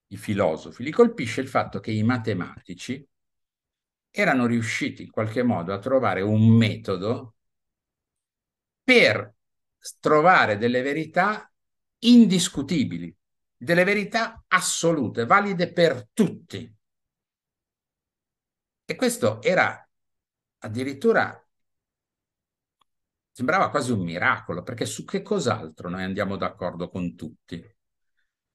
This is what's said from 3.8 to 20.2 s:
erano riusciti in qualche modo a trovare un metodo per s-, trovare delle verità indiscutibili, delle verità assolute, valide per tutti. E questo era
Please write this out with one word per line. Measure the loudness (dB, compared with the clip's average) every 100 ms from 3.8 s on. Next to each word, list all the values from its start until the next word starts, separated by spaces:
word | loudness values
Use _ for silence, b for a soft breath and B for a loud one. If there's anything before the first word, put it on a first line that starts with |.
| _ _ _
erano | -2 0 2 2
riusciti | 0 -2 -4 -6 -8
in | -10
qualche | -6 -4 0
modo | 0 0 -4
a | -6
trovare | -2 0 0 0
un | 0 4 6
metodo | 6 4 0 -6 -4 -4 -6 -8 _ _ _ _ _ _ _ _ _ _ _ _ _ _ _
per | 4 6 6 2 -4 _ _ _ _ _
s-, | -20 -6
trovare | 2 4 6 6 4 2
delle | 0 0
verità | -2 -4 -4 -2 -2 -4 -12 _ _ _ _ _
indiscutibili, | 6 8 8 4 0 -4 -2 -2 -2 -4 -10 -14 _ _ _ _
delle | 0 2
verità | 2 0 -2 -4 -4 -8 _
assolute, | -2 0 0 0 0 -2 -4 2
valide | 2 2 -2 -2
per | 2 2 0 -6
tutti. | 0 0 -2 -12 -14 -14 _ _ _ _ _ _ _ _ _ _ _ _ _ _ _ _ _ _ _ _ _ -12
E | -2
questo | -2 0 0 0
era | 0 2 0 -2 _ _ _ _